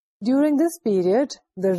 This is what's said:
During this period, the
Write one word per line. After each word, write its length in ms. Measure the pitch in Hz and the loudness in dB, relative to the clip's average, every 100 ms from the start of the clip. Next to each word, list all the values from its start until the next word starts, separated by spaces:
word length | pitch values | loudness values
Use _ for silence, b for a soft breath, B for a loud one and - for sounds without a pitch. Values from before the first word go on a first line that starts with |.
| _ - 202 | _ -8 -2
During 240 | 269 302 | 2 2
this 240 | 294 330 - 220 | 2 0 -2 -2
period, 400 | 190 180 220 285 - _ - | 0 2 0 -2 -8 _ -4
the 60 | 190 | -2